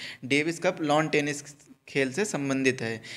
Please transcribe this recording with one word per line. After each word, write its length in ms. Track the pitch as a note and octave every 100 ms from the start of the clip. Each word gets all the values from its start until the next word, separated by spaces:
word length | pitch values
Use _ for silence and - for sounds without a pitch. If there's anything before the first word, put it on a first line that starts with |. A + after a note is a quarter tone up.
| - - B2
डेविस 340 | C#3+ D#3 E3
कप 220 | F3 E3
लॉन 280 | D3+ D3+ D#3
टेनिस 340 | D3+ D3 C#3+ - - - - -
खेल 220 | C#3+ C3
से 100 | C3 G#3+
संबंधित 560 | D3+ C#3 C3+ C3 B2
है। 200 | A2+ A2 -